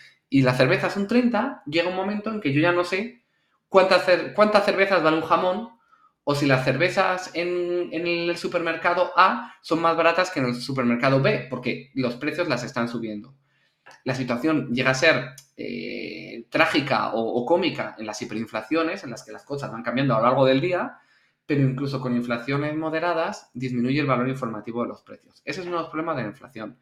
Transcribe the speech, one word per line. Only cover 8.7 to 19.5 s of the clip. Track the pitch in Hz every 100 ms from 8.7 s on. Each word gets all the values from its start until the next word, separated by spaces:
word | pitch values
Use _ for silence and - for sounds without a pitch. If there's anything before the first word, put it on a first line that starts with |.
| 160 180 180 180 175
A | 190 240 - -
son | - 165
más | 165 165
baratas | 165 165 180
que | 147
en | 123
el | 120
supermercado | - 135 120 120 135 135
B, | 185 214 -
porque | - 120 - - 131
los | 120 -
precios | 151 151 165
las | 117
están | 113 120 120
subiendo. | 120 110 107 - _ _ _ _ _ - -
La | 131
situación | 127 123 120 160 151 135
llega | 123 127
a |
ser, | 131 165 - - - - -
eh, | 107 95 - 98 90 50 98 113 -
trágica | 147 160 151 135 113 107
o, | 113
o | 113 123 123
cómica | 175 170 - 107 -
en | 110
las | 104
hiperinflaciones, | 117 127 113 110 - 160 160 202
en | 139
las | 110
que | -
las | 107
cosas | -